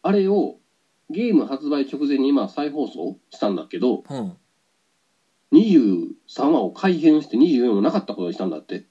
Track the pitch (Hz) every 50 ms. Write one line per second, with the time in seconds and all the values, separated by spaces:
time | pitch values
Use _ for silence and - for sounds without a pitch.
0 | - 180 202 202 190 190 202 196 135 - - _ _ _ _ _ _ _ _ _
1 | _ _ 151 190 240 240 208 - - - 139 - 151 143 147 143 135 - - 139
2 | 147 143 143 135 131 139 143 131 107 101 - - 143 147 143 156 135 - - -
3 | 82 - - _ _ _ - - - 104 95 87 - _ - 87 - 127 110 -
4 | - - 143 131 107 92 87 _ _ _ _ _ _ _ _ _ _ _ _ _
5 | _ _ _ _ _ _ _ _ _ _ - 165 220 220 185 147 117 101 92 85
6 | 82 - - _ _ - - - 135 147 160 131 98 180 - - - 190 180 156
7 | 156 160 151 156 147 - - - - 180 147 120 123 123 107 98 101 165 - -
8 | - - - 95 90 87 - - 98 92 - 76 - - 113 104 - _